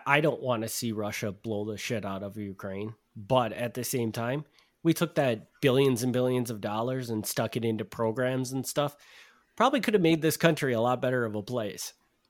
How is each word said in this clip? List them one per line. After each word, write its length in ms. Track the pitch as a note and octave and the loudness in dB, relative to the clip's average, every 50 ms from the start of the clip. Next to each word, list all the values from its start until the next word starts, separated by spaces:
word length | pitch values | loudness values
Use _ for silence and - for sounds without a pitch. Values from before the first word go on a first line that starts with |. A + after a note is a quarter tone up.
| - | 2
I 140 | C#3 C#3+ D3+ | 2 2 4
don't 220 | D#3 D3+ B2 - | 4 2 0 0
wanna 260 | - B2+ A#2+ A2 A2+ A2 | -2 0 0 0 -2 -4
see 240 | - - B2 A2+ | -6 -4 -4 -4
Russia 400 | G#2+ G#2+ G#2 G#2 G#2 - A#2 G#2 | -2 -2 -4 -4 -4 -4 -6 -6
blow 320 | F#2 - - A2+ G#2+ G#2 G#2 | -6 -6 -6 -6 -4 -4 -4
the 140 | A2 G#2 G2 | -6 -6 -8
shit 260 | - - B2 G#2+ F#2 | -6 -4 -4 -4 -4
out 180 | G2 G2 F#2+ | -6 -6 -6
of 140 | G2+ G2+ G2+ | -8 -8 -8
Ukraine, 580 | A2 G#2 G2 F#2 - - G2 F#2+ G2 G#2+ A2 A2+ - _ _ _ | -8 -8 -8 -8 -10 -10 -8 -6 -6 -8 -8 -10 -14 _ _ _
but 360 | A2 G2+ - C3 B2+ A#2+ A2 | -16 -2 2 2 2 4 2
at 220 | - - A#2+ A#2+ - | -2 -6 -6 -6 -6
the 100 | B2+ A#2 | -8 -6
same 280 | - - B2+ A#2 A2+ | -4 -2 -2 -2 -2
time, 320 | - A#2+ A2+ A#2+ C3+ D3+ D3+ - _ _ _ _ _ _ | -2 -4 -4 -4 -4 -6 -8 -12 _ _ _ _ _ _
we 100 | - E3 D#3 | 0 0 2
took 200 | - F3 D#3+ - | 2 0 0 0
that 320 | D#3 C#3+ B2+ A2+ G#2+ - _ _ _ | 2 2 2 0 -2 -6 _ _ _
billions 420 | - C3+ B2 C3+ C#3 C3+ B2+ A2 | 2 4 6 6 4 4 4 2
and 100 | B2+ B2+ | 0 0
billions 380 | A#2+ B2 B2 B2+ B2+ B2+ A#2+ B2 | 0 2 2 2 0 0 -2 -2
of 100 | A2+ G2+ | -6 -6
dollars 500 | F#2+ G#2 G#2 A2 A#2 B2+ C3 C3 B2 A#2 | -6 -4 -4 -2 -2 -2 -4 -6 -4 -4
and 160 | A2+ G#2+ G2+ | -4 -4 -4
stuck 300 | - - - A#2 A2 - | -4 -2 -2 -2 -2 -2
it 80 | B2 A2+ | -2 0
into 200 | A#2 A2 G#2+ G#2+ | 0 -2 -2 -4
programs 680 | - - - A#2 A2 G#2+ B2+ B2+ B2+ C3 C3 B2+ B2 | -8 -4 -2 -2 -2 0 0 -2 -2 0 -2 -4 -4
and 140 | C3+ C3+ A#2+ | -4 -6 -6
stuff. 300 | - - D3+ C#3+ C#3 - _ - - - - - - _ _ _ _ _ | -4 -2 -2 -2 -2 -4 _ -20 -20 -20 -20 -20 -20 _ _ _ _ _
Probably 240 | - A3 B3+ D4 B3+ | 2 2 2 2 2
could 140 | F#3 G#3 G#3 | 6 6 6
have 80 | G3 | 8
made 200 | E3 D#3+ E3 D#3 | 8 6 4 4
this 140 | D3 D#3+ - | 4 0 2
country 360 | - - E3+ D#3+ - D3 C3 | 4 4 4 4 4 0 0
a 80 | A#2+ A2 | 2 2
lot 220 | A#2 A#2+ B2+ B2 | 2 2 2 0
better 220 | C3 B2+ C3 B2+ A#2 | 0 0 0 0 0
of 100 | A2 G#2 | -2 -4
a 80 | G#2+ | -6
place. 520 | G2 - B2 A#2+ G#2+ G2+ - - - - - _ _ _ _ _ _ | -6 -4 -4 -4 -4 -4 -6 -8 -12 -14 -14 _ _ _ _ _ _